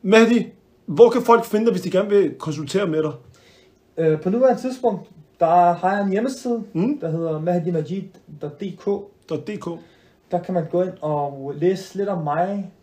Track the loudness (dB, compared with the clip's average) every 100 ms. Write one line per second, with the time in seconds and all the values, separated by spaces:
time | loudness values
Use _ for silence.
0 | 6 6 6 4 0 -12 _ _ -10 6
1 | 6 6 4 4 4 0 0 0 -2 -2
2 | 2 2 2 -2 -8 -8 -4 -2 -2 -2
3 | -2 -6 -18 -20 _ _ _ _ _ -2
4 | 0 2 0 4 4 4 -2 -2 -2 -2
5 | -10 -20 -20 _ 4 6 6 4 0 0
6 | 0 0 -2 -6 -4 -4 -4 -2 -2 -2
7 | -4 -4 -4 -4 0 0 0 -4 -4 -8
8 | -10 -18 -20 -14 -14 -10 -12 -8 -4 -4
9 | -6 _ -8 -8 -6 -10 -10 -12 -16 _
10 | _ _ _ -6 -2 -4 -2 -2 -2 -4
11 | -4 -2 -4 -6 -10 -2 -2 -2 -6 -6
12 | -4 -4 -4 -2 -2 -4 -10 _